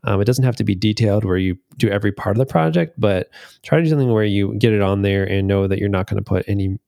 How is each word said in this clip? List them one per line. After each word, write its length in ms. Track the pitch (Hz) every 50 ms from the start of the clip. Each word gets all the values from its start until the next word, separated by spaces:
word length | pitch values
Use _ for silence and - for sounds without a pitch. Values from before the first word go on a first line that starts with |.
| -
Um, 180 | - 101 98 104
it 20 |
doesn't 220 | 113 123 127 131
have 100 | 131 113
to 80 | - 107
be 100 | 104 101
detailed 520 | 92 107 107 107 - 113 107 98 104 107
where 100 | 95 92
you 220 | 92 92 92 90 92 _ _ -
do 140 | - - 107
every 220 | 98 101 104 104 101
part 220 | - - 98 101
of 40 | 117
the 120 | 131 135
project, 480 | - 170 160 - 160 175 170 160 _ -
but 300 | 117 104 98 92 - _ _ - - - - _ _
try 140 | - -
to 80 | 156 170
do 60 | 156
something 200 | 156 147 135 123
where 140 | 113 107 107
you 300 | 107 101 101 98 98 110
get 160 | 104 110 117 107
it 80 | 104
on 220 | 98 95 98 101 98
there 220 | 101 98 98 95
and 220 | 95 98 98 98
know 220 | 98 98 98 98 95
that 100 | 98 98
you're 120 | 98 101
not 160 | 98 92 92
gonna 160 | - 101 101 101
put 200 | - 95 92 - -
any 300 | 101 101 95 95 95 104 _